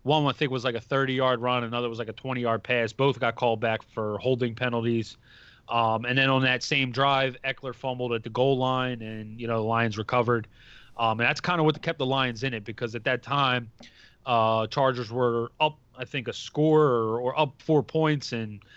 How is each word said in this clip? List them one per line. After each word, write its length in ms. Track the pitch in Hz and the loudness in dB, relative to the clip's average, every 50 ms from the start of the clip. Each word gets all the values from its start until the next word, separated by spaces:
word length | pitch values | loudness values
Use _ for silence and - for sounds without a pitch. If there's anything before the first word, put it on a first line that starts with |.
| - | 0
one 240 | 127 151 156 147 | 2 2 4 4
I 60 | 139 120 | 2 0
think 180 | - 156 131 | 0 -2 -2
was, 140 | 131 123 107 | -2 -2 -2
like, 100 | 131 117 | -2 -4
a 60 | 113 | -4
thirty-yard 600 | - - 139 135 135 131 127 131 131 127 127 117 | -4 -2 0 0 0 0 0 0 2 2 0 0
run, 240 | 117 123 123 123 120 | 0 0 0 0 -2
another 240 | 113 117 120 120 120 | -2 -4 -4 -4 -4
was, 100 | 113 110 | -4 -6
like, 100 | 117 107 | -8 -8
a 40 | 110 | -10
twenty-yard 500 | - - 131 127 123 120 117 113 110 - | -10 -6 -6 -4 -2 0 0 0 0 0
pass. 300 | - 123 120 117 107 - | 0 0 0 0 0 0
Both 260 | - 135 139 123 120 | 0 2 2 2 2
got 160 | 127 117 113 | 0 -2 -2
called 240 | - 127 120 113 107 | 0 0 0 0 2
back 220 | 117 113 110 107 - | 0 -2 -2 -2 -6
for 360 | _ - 113 110 107 104 101 | _ -6 -6 -4 -4 -4 -2
holding 360 | - 127 131 120 123 120 110 | 0 0 0 0 0 -2 -2
penalties. 640 | - 127 123 120 120 113 120 117 113 110 - - - _ - - - - - - _ _ - | -2 -2 -2 0 0 0 0 0 0 -2 -4 -10 -20 _ -20 -20 -20 -20 -20 -20 _ _ -4
Um, 340 | 117 117 113 113 110 110 117 | 0 2 2 2 2 0 0
and 140 | 120 127 135 | 0 0 2
then 100 | 135 135 | 2 4
on 140 | 135 131 131 | 4 2 2
that 200 | 127 127 123 - | 2 0 0 -2
same 300 | - 156 143 135 127 117 | -2 -2 0 0 0 0
drive, 460 | 131 139 139 139 135 135 131 127 127 - | 2 2 4 4 2 2 0 -2 -6 -8
Eckler 320 | 135 131 - - 131 120 | -8 -8 -6 -8 -12 -10
fumbled 380 | - - 131 127 123 123 120 120 | -8 -6 -6 -4 -4 -2 -2 -2
at 100 | 113 110 | -4 -4
the 60 | 120 | -4
goal 300 | 110 123 127 139 135 127 | 0 2 4 4 4 2
line, 420 | 127 127 131 131 127 127 123 117 | 2 0 0 0 -2 -2 -4 -6
and, 400 | 110 110 110 110 107 107 107 117 | -8 -10 -10 -10 -10 -12 -12 -8
you 60 | 120 | -4
know, 100 | 113 113 | -2 -2
the 100 | 113 107 | 0 0
Lions 300 | 110 113 113 117 113 104 | 2 2 2 2 2 0
recovered. 500 | 104 110 - 123 123 117 117 120 117 110 - - - - - - - - - - - | -4 -4 0 0 2 2 2 0 0 -2 -6 -14 -20 -20 -20 -20 -20 -20 -14 -6 0
Um, 220 | 117 113 110 113 | 0 0 2 2
and 60 | 117 | 2
that's 140 | 127 151 - | 0 0 0
kinda 220 | - - 180 170 156 | -2 -2 2 4 4
what 180 | 156 147 - | 4 2 2
kept 180 | - - - - | -2 -6 -4 -2
the 80 | 139 | -2
Lions 360 | 131 135 135 131 123 117 107 127 | 0 0 0 0 -2 -2 -4 -6
in 100 | 131 123 | -6 -6
it, 120 | 110 101 | -6 -8
because 300 | 117 107 - 127 113 110 | -10 -10 -6 -6 -6 -6
at 100 | 117 107 | -4 -2
that 180 | 139 127 120 - | -2 -2 -2 -2
time, 480 | 120 139 143 139 131 123 123 117 113 - - - - _ - - - _ _ - | -2 0 0 2 2 2 0 -2 -6 -14 -20 -20 -20 _ -20 -20 -20 _ _ -4
uh, 400 | 131 120 117 110 110 113 113 110 | 0 2 4 4 4 2 2 0
Chargers 440 | 110 - 147 135 131 127 123 120 107 | -2 0 0 2 2 2 0 -4 -6
were 420 | 113 127 127 120 117 117 117 120 _ - | -2 0 0 2 2 0 -2 -4 _ -2
up, 200 | 156 151 151 - _ _ - | -2 -2 -2 -4 _ _ -14
I 80 | - 127 | -14 -12
think, 240 | - - 139 113 117 | -8 -8 -8 -6 -6
a 60 | 104 | -8
score 480 | - - - - 147 151 160 156 156 151 | -10 -10 -8 -2 2 2 4 6 6 6
or, 380 | 139 123 117 113 110 110 120 | 4 4 2 2 0 -2 -2
or 200 | 123 123 131 151 | -2 -2 0 0
up 220 | 151 139 - - - | 0 -2 -2 -6 -2
four 200 | - 156 143 123 | 2 2 2 2
points, 500 | - - 160 156 156 151 139 - - 123 | 0 0 0 2 2 2 0 -2 -6 -6
and, 280 | 113 113 107 104 101 - - - | -6 -6 -6 -10 -14 -18 -20 -20